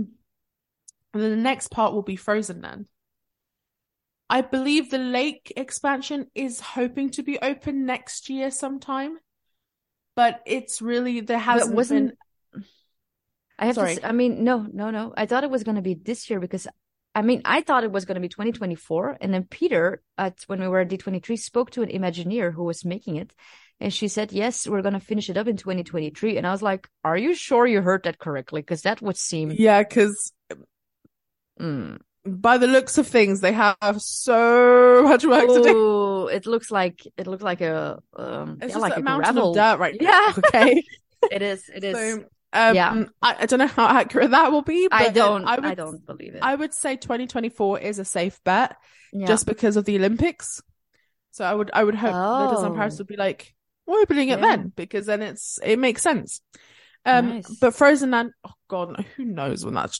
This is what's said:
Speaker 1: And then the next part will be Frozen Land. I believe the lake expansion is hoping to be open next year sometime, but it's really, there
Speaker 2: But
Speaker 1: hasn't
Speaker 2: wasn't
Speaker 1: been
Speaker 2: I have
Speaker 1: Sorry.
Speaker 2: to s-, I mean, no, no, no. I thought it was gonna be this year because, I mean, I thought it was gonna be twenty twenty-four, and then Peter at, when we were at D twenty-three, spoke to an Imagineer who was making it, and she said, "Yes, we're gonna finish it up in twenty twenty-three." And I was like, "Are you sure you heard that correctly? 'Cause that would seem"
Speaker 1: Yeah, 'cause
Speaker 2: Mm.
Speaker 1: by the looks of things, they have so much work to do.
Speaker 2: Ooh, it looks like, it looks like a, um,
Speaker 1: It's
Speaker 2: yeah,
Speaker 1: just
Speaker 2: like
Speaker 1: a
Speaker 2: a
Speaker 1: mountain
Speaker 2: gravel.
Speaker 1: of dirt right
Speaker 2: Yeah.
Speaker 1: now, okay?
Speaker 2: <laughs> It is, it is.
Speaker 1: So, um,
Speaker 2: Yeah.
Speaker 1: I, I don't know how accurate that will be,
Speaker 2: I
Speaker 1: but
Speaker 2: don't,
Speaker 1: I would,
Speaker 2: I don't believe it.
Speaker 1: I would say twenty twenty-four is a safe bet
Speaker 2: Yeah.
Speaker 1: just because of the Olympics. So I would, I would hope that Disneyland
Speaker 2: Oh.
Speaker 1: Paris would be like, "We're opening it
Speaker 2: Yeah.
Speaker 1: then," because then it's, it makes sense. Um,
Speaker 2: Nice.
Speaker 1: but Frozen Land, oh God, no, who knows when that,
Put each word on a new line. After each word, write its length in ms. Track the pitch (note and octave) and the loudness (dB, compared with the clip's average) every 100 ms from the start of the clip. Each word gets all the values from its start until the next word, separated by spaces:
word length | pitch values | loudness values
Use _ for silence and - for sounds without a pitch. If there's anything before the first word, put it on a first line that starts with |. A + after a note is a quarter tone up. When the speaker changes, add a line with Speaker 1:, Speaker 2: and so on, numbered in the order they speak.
| G3 _ _ _ _ _ _ _ _ _ _ | -4 _ _ _ _ _ _ _ _ _ _
Speaker 1:
And 100 | G#3 | -6
then 80 | A3 | -4
the 60 | A3 | -2
next 280 | B3 C4 - | -2 -4 -6
part 240 | - G#3+ | -2 -2
will 100 | G#3 | -2
be 120 | G3+ F#3+ | -6 -6
Frozen 440 | - G#3+ G#3 E3+ | -4 -4 -4 -12
Land. 240 | - C#2 G#3 _ _ _ _ _ _ _ _ _ _ _ _ _ - | -16 -16 -20 _ _ _ _ _ _ _ _ _ _ _ _ _ -4
I 120 | B3 | -2
believe 500 | C4 C4 C4 D4+ C4 | -2 -4 0 0 0
the 60 | C4 | -4
lake 520 | B3+ B3 D4 D4 - - | -2 -2 -2 -6 -12 -12
expansion 720 | C4 - C#4+ C4+ C4+ C#4+ - - | -10 -6 -4 -4 -6 -10 -10 -8
is 240 | C4+ A#3 | -8 -10
hoping 520 | - - B3 B3+ C#4 | -10 -6 -4 -4 -6
to 120 | C#4 | -6
be 160 | C4+ C#4+ | -8 -4
open 440 | C4 C#4 - C#4 B3+ | -4 -6 -6 -4 -4
next 440 | B3 - - - | -6 -10 -16 -10
year 220 | C4 C4+ | -8 -6
sometime, 680 | C4+ C4+ C#4 - C4+ C#4 D#4+ _ _ _ _ _ _ _ _ _ - | -6 -8 -10 -8 -8 -8 -12 _ _ _ _ _ _ _ _ _ 0
but 260 | A#3 A#3 - | 0 0 -6
it's 360 | B3+ - - | -6 -6 -8
really, 400 | A3+ A#3+ B3 A#3+ | -4 -2 -2 -4
there 160 | A3 A#3 | -4 -2
Speaker 2:
But 60 | |
Speaker 1:
hasn't 320 | A3 A#3 A3+ A3 | 2 2 2 0
Speaker 2:
wasn't 380 | B3+ C#4 C4 - _ _ _ | 0 0 0 -4 _ _ _
Speaker 1:
been 100 | - G3 _ _ _ _ _ _ _ _ - | -20 -20 _ _ _ _ _ _ _ _ -6
Speaker 2:
I 80 | A3+ | -4
have 80 | B3 | 0
Speaker 1:
Sorry. 200 | F#3 E3+ | -2 -2
Speaker 2:
to 60 | |
s-, 40 | - | -4
I 40 | |
mean, 320 | A#3 B3 - | 0 0 0
no, 240 | A3+ B3 G#3+ | 0 -2 -4
no, 200 | G3 G#3+ | -8 -8
no. 220 | G#3+ A3+ - | -8 -8 -6
I 80 | G#3+ | -4
thought 180 | B3 C#4+ | -2 -2
it 40 | |
was 140 | C4 | -4
gonna 180 | G#3+ G#3 | -4 -4
be 140 | F#3 E3+ | -4 -6
this 340 | - A#3+ - | -8 -10 -8
year 100 | G#3 | -6
because, 260 | F3 F#3+ - - _ _ _ G#3+ | -6 -10 -12 -20 _ _ _ -2
I 60 | |
mean, 180 | A3 B3 - | 0 0 0
I 160 | D4 | -2
thought 220 | D#4+ C4 A3+ | 0 -2 -2
it 60 | |
was 140 | G3 F#3 | -4 -6
gonna 140 | F#3 | -6
be 100 | F3+ | -8
twenty 220 | - G#3+ | -6 -6
twenty-four, 680 | A3+ F#3+ E3 - E3 A3+ - | -4 -6 -8 -6 -4 -4 -6
and 120 | F#3+ | -4
then 120 | F#3 F#3 | -4 -6
Peter 580 | - E4+ F#3 F3 G3 _ - | -4 -2 0 0 -4 _ -8
at, 260 | F#3+ F#3 - | -6 -8 -10
when 120 | F#3+ | -6
we 80 | F#3 | -2
were 140 | F#3 | 0
at 80 | F3+ | -2
D 80 | F#3+ | -4
twenty-three, 400 | - F#3 - A3+ | -8 -8 -6 -8
spoke 340 | - A#3+ B3 | -4 -4 -4
to 100 | - | -4
an 80 | A3 | -6
Imagineer 640 | F#3+ F#3 E3+ F3 A#3 F3+ | -4 -4 -4 -6 -4 -4
who 100 | E3 E3+ | -4 -6
was 200 | E3 F3 | -6 -8
making 300 | F#3 - D#3 | -8 -8 -10
it, 180 | - _ _ - _ - | -10 _ _ -20 _ -10
and 120 | G3+ | -8
she 180 | - G#3 | -6 -6
said, 220 | G#3 G#3 | -4 -6
"Yes, 340 | G3 A3+ A#3+ - | -4 -4 -4 -6
we're 160 | G#3 | -4
gonna 160 | G3 G3 | -2 -4
finish 300 | - G#3+ G3+ | -6 -6 -4
it 60 | F#3 | -4
up 100 | G#3+ | -4
in 100 | G3 | -4
twenty 260 | F#3+ F#3 | -6 -6
twenty-three." 540 | F3 F3 D3+ D3+ A3 G#3 | -6 -6 -8 -6 -4 -2
And 80 | F3 | -4
I 60 | |
was 100 | G3 | -2
like, 260 | G#3 F#3+ - _ | -4 -4 -8 _
"Are 140 | D#3+ E3+ | -4 -2
you 160 | C4+ | -2
sure 320 | F4 - A#3+ A#3+ | -4 0 2 4
you 160 | G#3 | 2
heard 220 | F3+ F#3+ | 2 0
that 160 | F3 - | -2 -8
correctly? 420 | E3 C#3+ - D#3 | -8 -8 -8 -8
'Cause 200 | D3 D#3+ | -6 -4
that 180 | F#3+ A3 | -4 -4
would 160 | G#3 F3+ | -6 -6
seem" 320 | - E3 D#3 | -6 -6 -4
Speaker 1:
Yeah, 320 | D#3 A3 G3+ | 2 6 6
'cause 500 | G#3 A#3+ G#3 G#3 - - - C#2+ _ _ _ _ _ _ _ _ _ - | 4 2 2 0 -10 -14 -20 -20 _ _ _ _ _ _ _ _ _ -10
Speaker 2:
Mm. 400 | E3 C#3 D#2+ - _ _ G3 | -8 -6 -8 -14 _ _ -10
Speaker 1:
by 320 | F#3 A3+ B3 | 0 4 4
the 80 | B3 | 6
looks 300 | C4 C4 - | 4 4 0
of 80 | - | 2
things, 340 | A#3+ G3+ F#3+ | 4 4 4
they 100 | G3 | 0
have 460 | A3 G#3 F#3+ G#3 G#3 | 4 2 2 -2 -2
so 1000 | - - - A#3 A#3 A#3+ B3 B3 B3 B3 | -6 -4 2 4 6 6 8 10 10 10
much 220 | C#4+ B3 D4+ | 8 6 6
work 220 | B3 B3 | 6 8
to 160 | B3 | 8
do. 60 | A#3 A3+ | 8 6
Speaker 2:
Ooh, 520 | G#3+ G#3 G3+ G3 F3 | 4 2 0 -2 -2
it 180 | G3 G#3 | -4 -2
looks 240 | A#3 - | -4 -2
like, 320 | G#3 F#3 F3 - - | -2 -2 -4 -16 -14
it 80 | F#3 | -10
looks 160 | F#3+ | -8
like 180 | G#3 F3+ | -6 -4
a, 380 | E3+ D#3+ D3+ - _ - | -4 -4 -6 -10 _ -14
um, 420 | B2+ A#2+ D#3 D3+ | -10 -10 -10 -12
Speaker 1:
It's 80 | E3 | -8
Speaker 2:
yeah, 60 | G#3 | -4
Speaker 1:
just 40 | |
Speaker 2:
like 140 | G#3 - | -4 -2
Speaker 1:
a 20 | |
Speaker 2:
a 40 | |
Speaker 1:
mountain 300 | C4+ C4+ - | -2 0 0
Speaker 2:
gravel. 160 | B3 G3 | 2 2
Speaker 1:
of 60 | F3 | 4
dirt 240 | A3 F3 | 4 4
right 180 | F3 G3+ | -2 0
Speaker 2:
Yeah. 100 | E4+ | 4
Speaker 1:
now, 220 | G4 G#4 C4 | 6 4 2
okay? 460 | C#5+ F#4 C#4 C4+ - | 2 6 4 4 0
Speaker 2:
<laughs> 420 | - _ _ - | -10 _ _ -2
It 100 | G3+ | 0
is, 260 | G3+ F#3+ - | -4 -6 -12
it 100 | G3 | -10
is. 140 | G3 A3+ | -8 -6
Speaker 1:
So, 280 | A3 A3 - _ _ | -6 -8 -12 _ _
um, 220 | G#3 A3+ G3 | 2 4 4
Speaker 2:
Yeah. 300 | F3 A3 G#3 _ | 2 0 -4 _
Speaker 1:
I, 120 | A#3+ - | -2 0
I 60 | A#3 | 0
don't 100 | B3+ | 2
know 80 | C4+ | 2
how 200 | - A3+ | 4 4
accurate 420 | B3 G3+ C#4 C4+ | 4 2 2 4
that 200 | C4 C4+ | 4 4
will 100 | D4 | 2
be, 260 | C#4+ E4 F#4 | 0 0 2
Speaker 2:
I 140 | A3 A3 | 4 4
Speaker 1:
but 80 | G#3 | 4
Speaker 2:
don't, 300 | G#3 G3+ F#3+ | 4 2 -2
Speaker 1:
I 100 | B3 | -2
would, 100 | C4+ | -2
Speaker 2:
I 80 | |
don't 320 | F#3 D#3+ E3+ - | -6 -10 -14 -16
believe 300 | C#3+ - - | -18 -16 -6
it. 40 | |
Speaker 1:
I 100 | B3+ | -4
would 220 | C#4 D4+ - | -2 -4 -6
say 200 | C#4+ C4 | -6 -6
twenty 300 | - A#3+ B3+ | -6 -6 -6
twenty-four 540 | B3 A#3 - G3+ G3 | -6 -6 -2 -2 -2
is 180 | G3+ G3+ | -6 -8
a 80 | F#3+ | -6
safe 340 | F3+ F3+ - | -4 -4 -4
bet 340 | - F#3+ B3+ - _ _ _ | 0 0 0 -4 _ _ _
Speaker 2:
Yeah. 140 | G3 F#3+ | -4 0
Speaker 1:
just 220 | A3 - | 0 0
because 300 | G#3+ A3 G#3 | -2 0 0
of 80 | G#3 | 0
the 100 | G3+ | 2
Olympics. 640 | F#3+ A3+ E4+ - - - - _ _ _ _ _ _ | 2 2 -2 -2 -12 -14 -18 _ _ _ _ _ _
So 120 | - | -6
I 120 | F3+ G#3 | -2 -2
would, 160 | G#3 | 0
I 100 | - | 2
would 120 | G#3+ G#3+ | 2 2
hope 160 | A3 | -2
that 380 | F3+ G3 B3+ C4+ | -2 0 0 0
Disneyland 200 | A3+ F3+ | 0 -2
Speaker 2:
Oh. 40 | E3+ | -2
Speaker 1:
Paris 240 | G#3+ D3+ | -6 -6
would 80 | G3 | -10
be 100 | G3+ | -4
like, 380 | G3 G3 - _ _ _ - | -4 -4 -12 _ _ _ 0
"We're 120 | G#4 | 2
opening 280 | G4+ D4 C4 | 4 4 4
it 100 | C#4+ | 4
Speaker 2:
Yeah. 60 | A4 C4+ | 4 2
Speaker 1:
then," 160 | F3+ - | -2 -10
because 320 | F3 G#3 G3+ | -8 -6 -4
then 160 | G#3 | -4
it's, 340 | G#3+ G#3 - - | -4 -10 -12 -6
it 160 | - A3+ | 0 2
makes 240 | C4 B3+ | 2 0
sense. 380 | F4 B3 - - _ - _ _ _ _ | 0 -2 -4 -14 _ -20 _ _ _ _
Um, 260 | - B3 A#3+ | 2 2 2
Speaker 2:
Nice. 200 | A#3 - A3+ | -4 -10 0
Speaker 1:
but 140 | A#3+ | 0
Frozen 380 | - C#4+ D4 C4+ | 6 6 6 2
Land, 200 | A#3+ A#3 - - | -2 -2 -10 -20
oh 60 | _ _ | _ _
God, 220 | F#3 F3 - | -8 -6 -8
no, 80 | G3+ - | -10 -10
who 100 | A#3+ | -10
knows 400 | E3+ C#3 - - | -6 -6 -6 -6
when 80 | |
that, 240 | F#2+ - | -6 -6